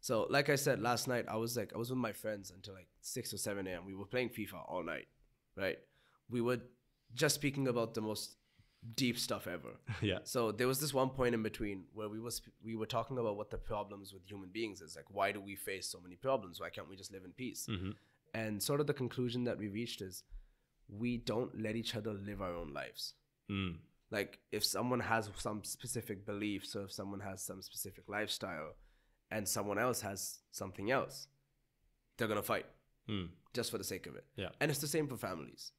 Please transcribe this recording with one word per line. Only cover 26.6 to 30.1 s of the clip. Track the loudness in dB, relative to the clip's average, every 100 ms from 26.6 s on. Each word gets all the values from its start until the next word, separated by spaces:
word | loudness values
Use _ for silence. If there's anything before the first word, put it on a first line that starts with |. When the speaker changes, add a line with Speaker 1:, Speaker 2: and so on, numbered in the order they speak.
| -2 -6
Speaker 1:
or |
if | -4
someone | -4 -4 -4
has | -6 -6
some | -6 -8
specific | -8 -8 -8 -8 -4
lifestyle, | -2 0 0 -2 -4 -6 -10 -20 _ _ _ _
and | -2 0
someone | 2 2 4
else | 4 2
has | -2